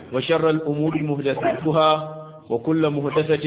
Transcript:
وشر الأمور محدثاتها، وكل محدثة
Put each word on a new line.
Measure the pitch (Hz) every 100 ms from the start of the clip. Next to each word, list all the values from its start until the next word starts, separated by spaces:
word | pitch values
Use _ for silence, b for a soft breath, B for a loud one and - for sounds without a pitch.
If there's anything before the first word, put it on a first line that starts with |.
| -
وشر | 127 131 160 160
الأمور | 156 156 147 156 156
محدثاتها، | 151 143 139 135 - - 160 160 156 156 156 - - - -
وكل | 117 120 160 156
محدثة | 147 143 156 151 147